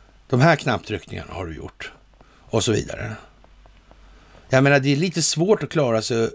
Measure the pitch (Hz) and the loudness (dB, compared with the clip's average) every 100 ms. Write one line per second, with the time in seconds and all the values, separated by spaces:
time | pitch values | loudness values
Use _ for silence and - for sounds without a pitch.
0 | _ _ - 123 160 151 - 113 - 104 | _ _ -2 2 4 4 0 -4 -6 -10
1 | - 92 82 82 82 78 - - - - | -10 -14 -12 -10 -10 -10 -14 -14 -18 -20
2 | _ _ _ _ - 110 117 107 - - | _ _ _ _ -4 -2 2 0 -2 -8
3 | 110 107 - _ _ - - _ _ - | -10 -12 -16 _ _ -20 -20 _ _ -20
4 | - - - - - 131 139 143 135 139 | -20 -20 -20 -20 0 4 6 4 2 0
5 | 185 165 151 151 185 214 139 156 131 113 | 0 0 -2 0 2 0 0 0 2 0
6 | - 113 113 | 0 -2 -2